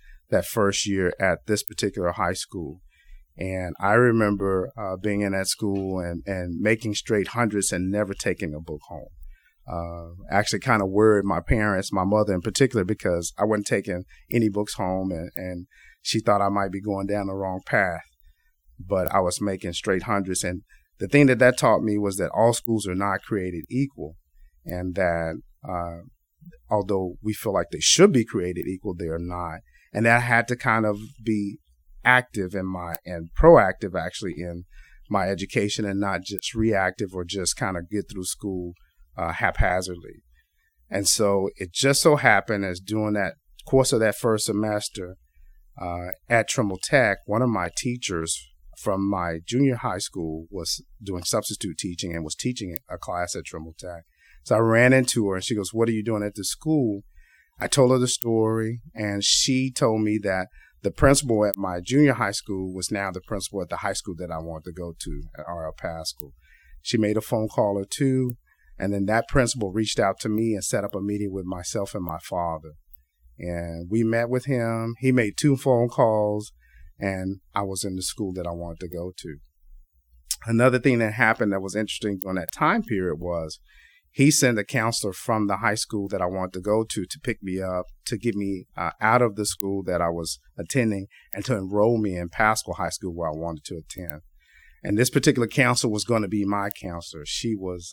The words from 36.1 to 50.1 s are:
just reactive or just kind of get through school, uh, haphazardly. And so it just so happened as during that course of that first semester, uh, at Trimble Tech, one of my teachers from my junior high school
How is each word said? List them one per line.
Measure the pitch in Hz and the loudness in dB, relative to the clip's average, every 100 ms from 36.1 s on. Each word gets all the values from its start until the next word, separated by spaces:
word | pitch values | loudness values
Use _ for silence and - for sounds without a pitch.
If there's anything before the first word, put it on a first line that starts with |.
| 90 | -2
just | 90 98 - | -6 -10 -8
reactive | 113 110 98 92 - 98 | 0 2 2 0 -2 -6
or | 92 | -6
just | 87 98 87 - | -6 -4 -4 -4
kind | 117 90 | -4 -4
of | 87 | -6
get | 104 - | -6 -6
through | 101 | -8
school, | 92 - 104 95 87 87 _ _ - - | -8 -6 -6 -6 -8 -12 _ _ -16 -6
uh, | 85 | -6
haphazardly. | 85 107 - 95 90 90 87 - - _ _ _ _ _ _ - | -2 -2 2 2 2 -2 -8 -14 -20 _ _ _ _ _ _ -8
And | 98 98 | -4 0
so | - 104 101 95 - | 2 4 2 0 -4
it | 92 | -8
just | - 135 139 | 0 2 4
so | 170 147 | 4 6
happened | 131 101 - 107 98 | 6 4 2 -2 -2
as | 90 | -4
during | 95 107 107 | -4 -2 0
that | 104 95 - _ - - | 0 -2 -6 _ -18 2
course | 135 127 | 4 4
of | 117 | 4
that | 110 101 | 2 2
first | 120 107 | 0 0
semester, | - 104 107 104 - - 90 92 _ _ - - _ - | 0 0 0 -2 -4 -10 -12 -14 _ _ -20 -20 _ -10
uh, | 90 87 90 - - | -8 -6 -8 -10 0
at | 117 110 | 2 2
Trimble | - 104 92 | 0 0 -2
Tech, | - 143 113 98 - | 2 4 4 0 -2
one | 104 | 0
of | 123 | 2
my | 104 87 - | 0 -2 -4
teachers | 123 123 - 87 82 - - _ - - | -4 -4 -4 -4 -4 -6 -10 _ -20 -8
from | 110 95 98 | -2 -2 0
my | 98 87 82 - | -2 -2 -6 -2
junior | 120 139 120 | 2 2 2
high | 127 95 | -4 -6
school | - | -6